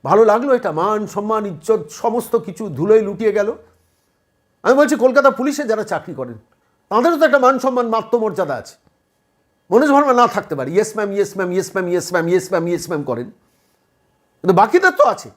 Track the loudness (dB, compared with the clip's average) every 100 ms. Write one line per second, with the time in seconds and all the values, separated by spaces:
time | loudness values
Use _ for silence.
0 | 2 4 4 4 2 0 -2 -2 -2 -2
1 | -4 -6 -4 -4 -4 -8 -2 -2 -2 -6
2 | -2 -2 -2 -4 -4 -12 -10 -4 2 2
3 | 2 -2 -2 0 -4 -6 _ _ _ _
4 | _ _ _ _ _ _ 2 4 4 2
5 | 2 4 2 2 -4 -4 -4 -4 -4 -8
6 | -8 -12 -12 -14 _ _ _ _ _ 0
7 | 2 2 2 4 4 2 -2 -2 -2 -4
8 | -2 -2 -2 -4 -6 -6 -10 _ _ _
9 | _ _ _ _ _ _ _ 2 4 2
10 | 4 2 2 0 -8 -8 -2 -2 -2 -4
11 | -6 -4 -4 -4 -4 -4 -4 -6 -2 -4
12 | -2 -2 0 0 0 -4 -2 -6 -4 -6
13 | -6 -8 -8 _ _ _ _ _ _ _
14 | _ _ _ _ 2 4 4 4 2 4
15 | 2 2 -10